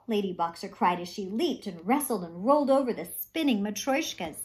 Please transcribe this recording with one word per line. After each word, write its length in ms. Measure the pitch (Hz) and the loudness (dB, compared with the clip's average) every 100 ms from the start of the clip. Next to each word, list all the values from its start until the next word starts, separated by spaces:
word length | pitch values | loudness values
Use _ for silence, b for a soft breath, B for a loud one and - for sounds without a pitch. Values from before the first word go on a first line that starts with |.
| - | -2
Lady 260 | 214 196 | 0 0
Boxer 340 | 175 170 170 196 | 0 -2 -2 -10
cried 320 | - 190 175 | 0 2 2
as 80 | 175 | -2
she 200 | - 190 | -6 -6
leaped 400 | 220 339 226 - | 0 0 -2 -6
and 180 | 170 180 | -6 0
wrestled 380 | 269 285 214 | 2 2 -2
and 200 | 175 170 | -4 -2
rolled 280 | 202 294 277 | 4 4 6
over 220 | 269 254 | 4 4
the 120 | 190 180 | -2 -6
spinning 560 | - - 330 294 214 | -10 -8 -2 2 2
matryoshkas. 760 | 202 208 - 269 320 - 170 - | 2 -2 0 0 0 -4 -8 -8